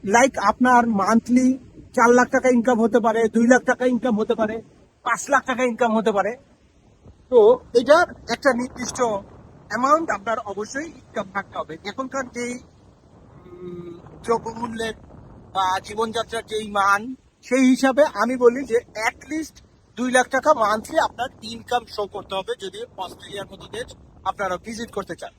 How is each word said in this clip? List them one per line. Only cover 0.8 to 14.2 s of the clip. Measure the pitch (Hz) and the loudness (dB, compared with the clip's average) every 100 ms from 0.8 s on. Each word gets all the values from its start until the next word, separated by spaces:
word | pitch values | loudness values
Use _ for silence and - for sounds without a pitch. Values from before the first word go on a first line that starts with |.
| 233 208 | 4 0
মান্থলি | 190 226 - 247 254 262 - - - - | 2 2 2 2 2 0 -6 -20 -8 2
চার | 233 247 | 4 6
লাখ | 247 262 | 4 2
টাকা | 254 247 | 2 2
ইনকাম | 226 240 | 2 2
হতে | 226 233 220 | 2 2 0
পারে, | 220 226 | 0 0
দুই | 226 233 | 2 4
লাখ | 247 247 | 4 4
টাকা | 240 254 | 0 0
ইনকাম | 247 247 208 | 0 -2 -2
হতে | 214 220 | -2 -2
পারে, | 220 226 - _ _ _ - | -2 -4 -12 _ _ _ -4
পাঁচ | 233 - | -4 0
লাখ | 277 254 | 0 0
টাকা | 240 254 | -2 -2
ইনকাম | 226 240 220 | 0 0 2
হতে | 214 202 | 0 0
পারে। | 190 247 _ _ _ _ _ _ - - _ | -2 -4 _ _ _ _ _ _ -20 -20 _
তো | 254 214 240 - 240 | 6 8 6 2 0
এটার | 247 311 349 - - | 4 4 4 -4 -8
একটা | 233 285 240 | -2 0 0
নির্দিষ্ট | 247 - 226 - 240 202 202 - - - - | -4 -8 -10 -4 -4 -4 -8 -20 -20 -20 -10
অ্যামাউন্ট | 214 262 311 330 208 | -4 2 2 2 -6
আপনার | 196 226 220 | -4 -6 -6
অবশ্যই | 196 214 269 320 - | -10 -8 -8 -10 -14
ইনকাম | - - 196 196 | -12 -10 -8 -8
থাকতে | 196 180 | -10 -10
হবে। | 156 160 202 | -10 -10 -12
এখনকার | 202 262 277 247 240 | -10 -8 -8 -8 -10
যেই, | 240 247 - _ _ _ _ - - - 370 | -10 -10 -16 _ _ _ _ -20 -20 -20 -20
উম, | 359 - - 247 339 - 156 | -20 -16 -16 -16 -20 -20 -18